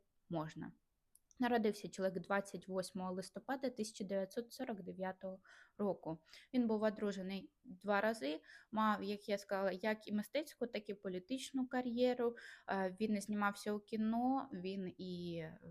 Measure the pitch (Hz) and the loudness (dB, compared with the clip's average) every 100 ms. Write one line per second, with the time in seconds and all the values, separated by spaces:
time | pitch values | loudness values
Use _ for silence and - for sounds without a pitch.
0 | _ _ - 165 160 160 - - _ _ | _ _ -6 -4 -4 -6 -12 -12 _ _
1 | _ _ _ - 247 240 214 208 170 - | _ _ _ 0 4 4 4 0 -4 -2
2 | 190 180 175 202 202 160 - 185 180 190 | 0 0 0 0 0 -6 -4 -2 -2 -2
3 | 185 185 185 190 220 262 262 254 220 - | -4 -4 -6 -6 -4 -2 -2 -2 -4 -4
4 | 196 196 190 233 233 - 254 202 180 180 | -2 0 0 -4 -6 -6 -6 -6 -8 -6
5 | 185 190 190 190 - - - - 208 170 | -6 -4 -8 -10 -14 -20 -14 -2 0 0
6 | - 160 _ - - 254 233 214 214 214 | -4 -8 _ -20 -2 2 4 4 2 2
7 | 208 190 185 196 294 _ - 180 196 202 | -2 -2 -4 -6 -8 _ -18 -6 2 4
8 | 214 226 277 311 - - - 214 214 202 | 4 2 0 -2 -6 -20 -4 4 4 4
9 | 196 208 - 202 - 196 196 180 220 214 | 2 -2 0 -2 2 2 2 2 0 0
10 | - 208 208 277 311 - 240 214 214 202 | 0 -2 0 0 -2 -2 -4 -4 -6 -6
11 | 196 180 180 262 - 262 254 254 254 233 | -4 -4 -4 -4 -2 -2 0 0 0 4
12 | 254 247 240 240 - - - 196 190 185 | 4 4 0 -2 -10 -10 -2 0 0 2
13 | 214 208 202 208 202 202 214 208 - 220 | 2 2 0 0 2 0 -2 -2 -2 0
14 | 220 233 247 269 - 185 185 196 185 - | 2 2 4 2 0 -4 -4 -4 -4 -6
15 | 185 175 175 165 160 - 165 | -6 -6 -4 -4 -6 -10 -16